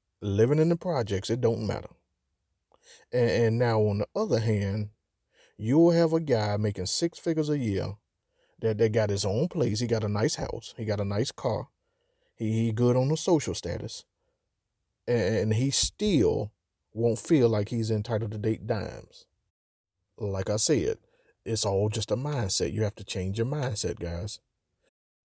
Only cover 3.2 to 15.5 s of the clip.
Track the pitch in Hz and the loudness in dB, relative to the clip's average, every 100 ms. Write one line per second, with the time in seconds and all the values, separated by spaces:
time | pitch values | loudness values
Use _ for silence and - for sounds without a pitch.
3.2 | 117 101 113 117 120 110 104 101 - 202 | 2 4 2 2 2 4 2 2 -2 -2
4.2 | 214 117 113 104 98 107 107 _ _ _ | 0 2 2 0 0 -2 -6 _ _ _
5.2 | _ _ _ - 110 151 170 170 160 165 | _ _ _ -8 2 4 6 6 4 2
6.2 | 151 113 104 107 104 98 104 - 170 - | 2 2 2 0 0 -2 -4 -2 -2 -4
7.2 | 175 156 151 147 113 98 98 101 _ _ | -4 -2 0 0 0 -2 -4 -8 _ _
8.2 | _ _ _ - 110 104 113 110 104 101 | _ _ _ -4 -2 2 2 4 2 0
9.2 | 98 110 175 175 120 107 117 110 101 104 | 0 0 0 0 0 0 0 0 0 0
10.2 | 117 - - - - - 107 104 98 104 | 0 -2 -6 -8 -12 -8 -4 -2 -2 -2
11.2 | 127 - 127 101 - _ _ _ _ _ | -2 -2 -4 -4 -6 _ _ _ _ _
12.2 | _ - 107 113 117 110 123 123 135 156 | _ -6 -2 0 0 2 2 2 2 0
13.2 | - 160 - 82 85 - - - - _ | 2 2 2 -6 -6 -8 -8 -12 -18 _
14.2 | _ _ _ _ _ _ _ _ - 120 | _ _ _ _ _ _ _ _ -2 0
15.2 | 92 107 107 | 2 0 2